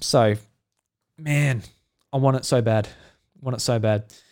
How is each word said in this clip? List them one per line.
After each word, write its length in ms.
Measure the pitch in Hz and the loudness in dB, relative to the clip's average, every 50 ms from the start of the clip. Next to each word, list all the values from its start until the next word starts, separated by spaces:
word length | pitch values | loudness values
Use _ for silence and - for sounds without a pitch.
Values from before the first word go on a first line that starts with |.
so, 320 | - - - 135 117 107 104 107 - _ _ _ _ _ _ _ _ _ _ _ _ _ _ - | -4 0 2 4 4 4 2 0 -4 _ _ _ _ _ _ _ _ _ _ _ _ _ _ -12
man, 420 | 160 151 147 147 147 143 131 117 90 - _ _ _ _ _ _ _ _ | -6 -4 0 0 0 0 0 -2 -6 -12 _ _ _ _ _ _ _ _
I 60 | - 139 | -2 0
want 200 | 131 135 131 131 | 2 2 2 0
it 80 | - | -2
so 180 | - 135 127 117 | 0 0 0 2
bad. 240 | 113 110 110 107 - | 2 0 0 -2 -4
I 580 | - - - - _ _ _ _ _ _ - | -8 -20 -20 -20 _ _ _ _ _ _ -8
want 120 | 131 123 117 | -8 -6 -4
it 20 | |
so 180 | - - 123 113 | -2 -2 -2 0
bad. 280 | 104 110 107 104 107 - - - _ _ | 0 0 0 0 -2 -8 -18 -20 _ _